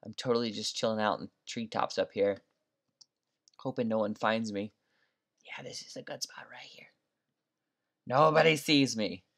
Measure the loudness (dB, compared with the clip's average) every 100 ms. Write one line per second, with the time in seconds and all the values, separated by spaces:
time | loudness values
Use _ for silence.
0 | -14 -8 0 0 0 -4 -6 -2 0 2
1 | 2 0 -4 _ -12 -8 -6 -2 -2 0
2 | -2 0 0 0 _ _ _ _ _ _
3 | -20 _ _ _ _ _ -8 -2 0 2
4 | 0 0 0 0 -2 -6 -6 _ _ _
5 | _ _ _ _ -16 -14 -12 -12 -14 -16
6 | -12 -10 -10 -12 -18 -18 -20 -20 -20 _
7 | _ _ _ _ _ _ _ _ _ _
8 | -2 4 6 6 6 4 4 4 4 2
9 | -4 -4 _